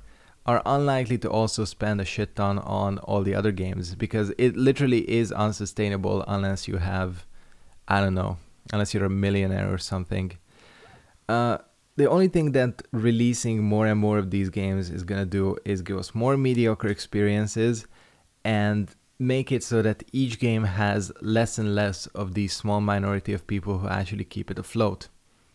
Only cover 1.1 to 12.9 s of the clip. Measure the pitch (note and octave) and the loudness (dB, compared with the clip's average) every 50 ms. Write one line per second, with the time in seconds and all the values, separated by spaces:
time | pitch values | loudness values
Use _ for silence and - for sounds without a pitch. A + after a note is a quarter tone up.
1.1 | B2 G#2 - - - A2 A2+ G#2+ - - G#2+ - - - G#2+ G#2+ G#2 G2+ G2 - | -2 -2 -2 -2 0 0 0 0 -2 -4 -4 -6 -6 -4 -2 -2 -2 -2 -4 -4
2.1 | - - G#2 - - - G2+ G2 G2 G2+ - - G2+ G2 G2+ G2 G2 F#2+ - - | -4 -4 -4 -4 -4 -2 -2 0 0 -2 -2 -4 -2 -2 0 0 -2 -4 -4 -2
3.1 | G2 G2+ G2 G2 G2+ G2 G2+ G#2+ G2 F#2 F#2 F#2 F#2 F#2 F2+ E2+ F2+ - A2+ - | 0 0 0 0 0 2 2 0 0 0 -2 -4 -4 -4 -6 -8 -6 -6 -4 -2
4.1 | - A2 G#2 G2 - - B2+ B2 A2+ A#2+ C3 C3+ B2+ - C#3+ B2+ A#2+ A2+ - - | 0 0 -2 -2 2 2 2 4 4 4 4 4 4 4 2 4 4 2 2 2
5.1 | A2+ A#2 A#2 F#2+ - F#2 G#2+ G#2+ G2+ - G#2 F#2 - - G#2+ G2+ G2+ F#2+ F#2+ G2 | 2 0 0 0 0 0 0 0 0 -2 -6 -6 -2 -2 -2 0 0 -2 0 0
6.1 | G2+ G2 F#2+ G2 G2+ G2 G2 G2 G2 - - G#2 G2+ F2+ E2+ F2+ F#2 F#2 F#2 F2+ | -2 -2 -2 -2 -2 -2 0 -2 -2 -4 -4 -4 -4 -2 -2 -2 0 -2 -2 -4
7.1 | F2+ F2 - - - - - - - - - - - - - - G2 G2 G2 F#2+ | -6 -8 -14 -16 -20 -20 -20 -20 -20 -20 -20 -20 -20 -14 -6 -2 0 2 2 2
8.1 | F#2 F#2 F#2+ G2+ F2+ E2 - - - - - - G#2+ G#2 G#2 - - G2+ G2 F#2+ | 2 0 0 -2 -4 -6 -10 -18 -20 -20 -10 -4 -2 -2 0 0 0 0 0 0
9.1 | F#2+ G2 G2 G2 G2+ G2 F#2+ G2 F#2+ G2 G2 G2 F#2+ F#2 - - F#2+ F#2 F2+ - | 2 2 2 2 2 2 2 0 0 0 0 -2 -2 -4 -4 -4 -4 -6 -4 -4
10.1 | G2 F#2+ F#2+ F2+ F2+ F2 - _ _ - - - - - - - - - - _ | -4 -4 -4 -6 -8 -12 -20 _ _ -20 -20 -20 -20 -20 -20 -20 -20 -20 -20 _
11.1 | _ _ _ - A2+ A#2+ A#2+ A#2+ G#2+ - - _ _ _ _ _ _ - C#3+ - | _ _ _ 0 0 2 2 2 0 -2 -4 _ _ _ _ _ _ 2 4 4
12.1 | D#3 F3+ F#3+ F3+ E3+ E3+ D#3 D3 C3 C3+ B2+ A#2+ G#2+ - - _ | 6 4 4 4 4 2 2 2 4 2 2 2 0 -6 -8 _